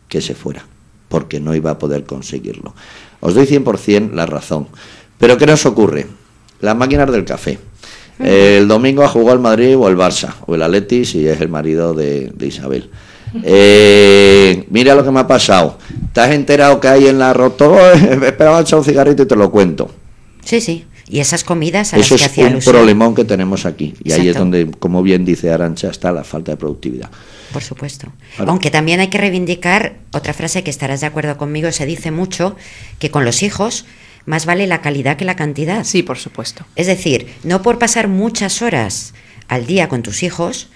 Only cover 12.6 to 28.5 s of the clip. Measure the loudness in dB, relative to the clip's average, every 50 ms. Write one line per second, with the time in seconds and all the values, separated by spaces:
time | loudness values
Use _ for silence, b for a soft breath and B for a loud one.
12.6 | -10 -8 -8 -8 -8 B B B B B B B B B -12 -6 0 2 4 4
13.6 | 6 6 6 6 6 6 6 6 6 6 6 6 6 6 6 6 6 4 2 0
14.6 | -4 -2 0 2 4 4 4 4 4 2 2 0 2 2 2 2 2 2 2 2
15.6 | 2 0 -2 B B B B B -10 -4 0 0 2 2 2 0 -2 -2 0 2
16.6 | 4 4 4 4 4 4 4 6 6 4 4 4 2 2 2 2 2 0 2 2
17.6 | 4 6 6 8 8 8 8 6 6 4 2 2 0 0 2 2 4 4 4 2
18.6 | 2 2 0 2 2 2 2 2 2 4 4 2 2 2 2 2 2 4 4 2
19.6 | 2 2 0 -4 -8 -10 -12 -18 -20 -20 -20 _ -20 -20 _ -20 -8 -4 -4 -4
20.6 | -2 -4 -8 -8 -12 b b b b -8 -6 -4 -4 -2 -4 -4 -4 -4 -4 -4
21.6 | -4 -4 -2 -4 -4 -2 0 0 2 2 2 2 0 0 0 2 2 2 2 2
22.6 | 2 4 6 6 6 6 4 4 2 2 2 0 0 0 -2 -2 -2 -4 -4 -4
23.6 | -4 -6 -6 -6 -8 -10 -10 -10 -6 -2 0 0 2 2 0 0 0 0 0 0
24.6 | 0 -2 -4 -6 -4 -2 0 0 2 2 2 2 0 0 -2 -2 -2 -2 -2 -2
25.6 | -2 -4 -6 -6 -8 -8 -8 -6 -6 -4 -4 -6 -8 -10 -12 -10 -10 -10 -10 -8
26.6 | -8 -10 -10 -10 -10 -12 -12 -12 -14 -18 B B B B B B B B -12 -12
27.6 | -12 -12 -14 -14 -14 -14 -14 -16 -20 -20 -20 B B B B -8 -4 -4